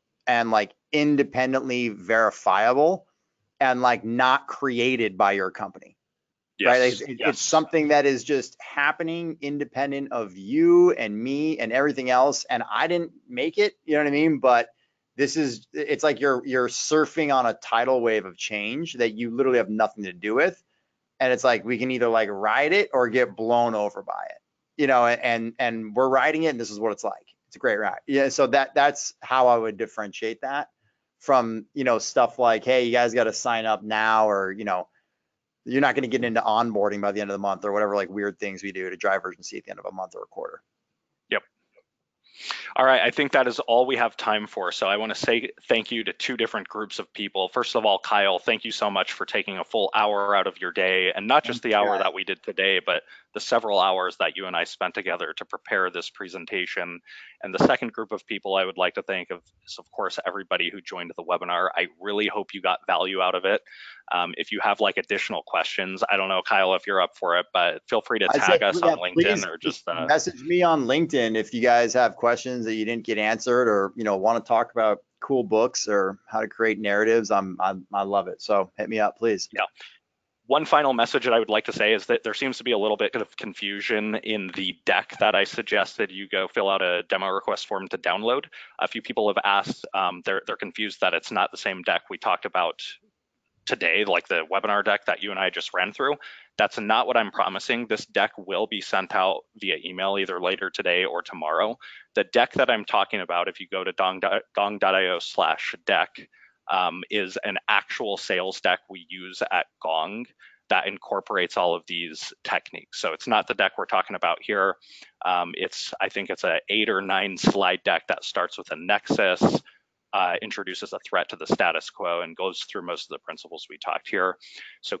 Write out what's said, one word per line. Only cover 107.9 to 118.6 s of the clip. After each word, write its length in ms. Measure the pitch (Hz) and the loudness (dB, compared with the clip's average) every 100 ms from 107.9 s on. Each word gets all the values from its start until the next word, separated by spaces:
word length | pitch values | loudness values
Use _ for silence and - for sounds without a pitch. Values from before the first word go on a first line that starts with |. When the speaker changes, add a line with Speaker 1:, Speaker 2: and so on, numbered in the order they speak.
| - 113 98 | -6 -6 -6
Speaker 2:
sales 440 | - 92 92 - | -4 -2 -2 -2
deck 180 | 95 90 - | 0 0 -4
we 160 | 95 82 | -20 -16
use 340 | 92 92 92 - | -14 -14 -8 -2
at 160 | 90 - _ | -2 -2 _
Gong 440 | 80 80 80 107 123 _ - _ - | -4 -2 -2 -6 -14 _ -20 _ -2
that 160 | 92 95 | 0 0
incorporates 720 | 98 - 101 - 104 90 - | -6 -6 -6 -2 -2 -2 0
all 180 | 90 | 0
of 80 | 85 - | 0 -6
these 440 | 87 85 78 - - | -10 -10 -12 -14 -12
techniques. 560 | - 85 - 85 - - | -6 -6 -6 -14 -14 -8
So 120 | 92 | -6
it's 140 | 78 - | -6 0
not 220 | 107 - | 0 0
the 60 | |
deck 180 | 107 98 - | 0 0 -2
we're 80 | |
talking 300 | 92 98 - | -2 -2 -2
about 240 | 92 87 82 | -2 -2 -2
here. 360 | - 104 98 90 - - - _ - | -2 0 0 -2 -10 -20 -20 _ -2
Um, 260 | 90 87 | 0 -2
it's, 380 | - 90 - - - | -4 -8 -6 -10 -6
I 80 | 98 | -4
think 220 | - 95 | -4 -6
it's 140 | 92 | -4
a 160 | 92 82 - | 0 0 0
eight 200 | 104 107 | 0 0
or 140 | 95 | 0
nine 340 | 98 95 98 90 | 0 -2 -2 -2
slide 440 | - 101 92 92 | 0 2 2 2
deck 200 | - 82 - | 2 0 0
that 160 | 90 | -4
starts 320 | - - 87 | -4 -4 -4
with 140 | - | -6